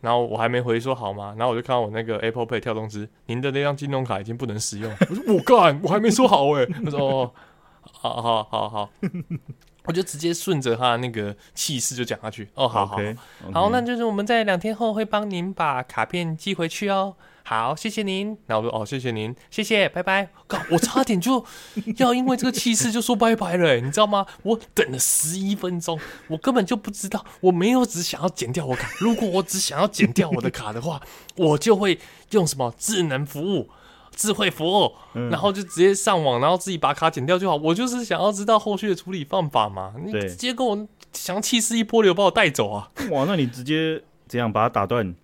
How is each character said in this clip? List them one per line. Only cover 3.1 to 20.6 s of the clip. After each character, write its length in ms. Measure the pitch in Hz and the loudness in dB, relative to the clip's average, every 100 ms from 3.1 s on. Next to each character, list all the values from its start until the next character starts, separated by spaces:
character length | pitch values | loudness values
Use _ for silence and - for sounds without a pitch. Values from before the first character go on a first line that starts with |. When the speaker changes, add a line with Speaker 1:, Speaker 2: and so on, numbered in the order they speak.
| _ - | _ -8
Speaker 1:
，“您 140 | 117 | -4
的 80 | 139 | -2
那 120 | 135 | 0
张 120 | 143 143 | -2 -2
金 140 | 143 | -4
融 140 | 135 | -4
卡 160 | 127 98 | -2 -4
已 40 | |
经 140 | 101 117 | -6 -8
不 80 | 127 | -6
能 140 | 107 | -4
使 180 | - 101 | -6 -6
用。” 120 | 110 104 185 | -8 0 0
我 60 | 196 | 0
说 80 | 277 | 2
，“我 60 | 196 | 2
干， 380 | - 240 175 143 | 6 8 8 4
我 60 | 160 | 0
还 100 | 196 | 2
没 120 | 226 | 2
说 160 | 214 262 | 4 6
好 220 | 196 139 | 6 4
欸。” 160 | 147 123 156 | 4 2 0
他 80 | 214 | -4
说 80 | 143 139 | -2 0
，“哦， 220 | 135 123 - - _ _ _ | 0 -2 -6 -20 _ _ _
好， 400 | - - 117 120 | -20 -8 -6 -4
好， 220 | 117 113 | 0 0
好， 260 | 107 110 107 | 0 -4 -4
好。” 200 | 110 104 _ 190 180 - 160 - - _ _ - | -4 -8 _ -8 -6 -10 -10 -12 -20 _ _ -6
我 60 | |
就 100 | 170 | -4
直 140 | 190 147 | -4 -4
接 160 | 170 | -4
顺 260 | 170 - 165 | -2 0 0
着 140 | 131 113 | 2 2
他 200 | 127 117 | 2 2
那 120 | 127 | 0
个 260 | 113 101 101 - | -4 -6 -8 -16
气 260 | - - 139 | -8 -4 -4
势 160 | - 123 | -4 -4
就 80 | |
讲 160 | 120 107 | -6 -6
下 80 | 110 | -8
去 180 | 107 101 - | -10 -14 -2
，“哦， 120 | 131 | 0
好， 180 | 113 98 | 2 0
好， 20 | |
好。 80 | 98 | -2
Speaker 2:
OK，OK。 580 | 101 113 - - - | -4 -8 -14 -18 -6
Speaker 1:
好， 160 | 98 196 | 0 2
那 100 | 247 | 2
就 140 | 240 240 | 0 -2
是 80 | |
我 80 | 233 | -2
们 140 | 202 208 | -2 0
在 180 | 233 | 0
两 160 | 214 185 | 2 -2
天 160 | 214 208 | -2 -2
后 180 | 233 | -2
会 120 | 214 220 | -2 -2
帮 220 | 214 208 | -2 -2
您 220 | 185 175 | -4 -6
把 280 | 196 160 131 | -2 -2 -2
卡 240 | 127 - 113 | -4 -4 -2
片 300 | 175 170 160 | -2 -4 -4
寄 180 | - | -4
回 140 | 185 165 | -4 -4
去 220 | - 202 | -4 -2
哦。 260 | 196 196 185 - _ - | 0 -2 -6 -20 _ -4
好， 280 | 113 113 156 | -2 -2 -2
谢 120 | 220 | -6
谢 140 | 208 | -4
您。” 340 | 202 190 202 214 _ | -4 -4 -4 -8 _
然 100 | 110 | -2
后 80 | 113 | 0
我 60 | |
说 20 | 113 | -4
，“哦， 20 | |
谢 160 | 104 135 | -4 -6
谢 120 | 123 | -4
您， 240 | 113 110 123 _ | -4 -6 -8 _
谢 100 | - | -6
谢， 240 | 208 214 185 | 0 2 2
拜 140 | - | 0
拜。” 260 | 180 190 196 - _ | 0 0 -2 -10 _
干， 180 | 190 | -6